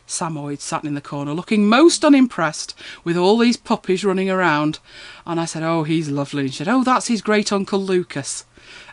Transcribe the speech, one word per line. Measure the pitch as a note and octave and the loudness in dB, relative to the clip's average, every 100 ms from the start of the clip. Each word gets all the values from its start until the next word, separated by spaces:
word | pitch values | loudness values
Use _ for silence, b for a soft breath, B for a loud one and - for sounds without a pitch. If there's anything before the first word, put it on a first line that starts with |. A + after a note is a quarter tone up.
| - | -12
Samoyed | - E3 D3+ C#3+ C#3+ | -8 -6 -6 -8 -8
sat | - E3 | -6 -6
in | D3+ C#3+ | -4 -8
the | |
corner, | - C#3+ C#3+ | -8 -8 -6
looking | D#3 - G#3+ G#3 | -6 -2 2 4
most | A#3+ E4 - D#4 | 6 6 6 6
unimpressed | C#4 B3 - D#3+ - - B B B | 6 4 2 -4 -4 -12 B B B
with | E3+ E3+ | -4 2
all | F3+ A#3 | 4 4
these | A#3+ A#3 | 4 2
puppies | - G#3 - F#3 G3 | -2 -4 0 -2 0
running | F#3+ F#3+ | 0 0
around. | F#3+ F3 D3+ D3+ D#3 B B B B - | 0 2 2 0 -4 B B B B -8
And | E3 | -4
I | E3 | -4
said, | D#3+ | -4
"Oh, | D#3+ E3 | -2 -2
he's | D3+ E3 D3+ | 0 -2 -2
lovely." | C#3+ C#3 C#3+ | -4 -4 -4
And | C3+ | -4
she | C3 | -4
said, | D#3 | -2
"Oh, | C4 | 0
that's | B3 A#3+ - | 2 0 0
his | A3 | -2
great | G#3 G#3 G3+ | 0 0 0
uncle | G3+ F#3+ G3 | -2 -2 -4
Lucas." | F#3+ F#3 E3+ C#3+ - - - B B B B | 0 -2 -2 -8 -10 -12 -14 B B B B